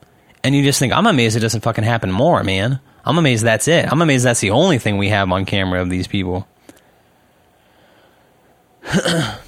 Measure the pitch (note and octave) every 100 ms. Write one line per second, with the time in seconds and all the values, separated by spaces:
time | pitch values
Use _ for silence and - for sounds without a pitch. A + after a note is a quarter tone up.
0 | _ _ _ _ C3 C#3+ C#3 - C3 -
1 | A3+ C#3+ A2+ A2 A2+ A2 A#2 A2+ A2 A#2
2 | F#2+ F#2+ D#3 C#3+ G2+ F#2+ A2+ C3+ - _
3 | B2 E3 D3 A#2 A2+ A2 C#3+ E3 - D3
4 | E3 C3 B2 A#2 G2+ A#2 F#3+ C3 G#2+ G2+
5 | G2 G#2 F#2+ F#2 F#2+ G2+ F#2+ F2+ F2+ F2+
6 | F2+ G2+ F#2 F2+ - _ - - _ _
7 | _ _ _ _ _ _ _ _ _ _
8 | _ _ _ _ _ _ _ _ - F#3
9 | F3 E3+ A2+ -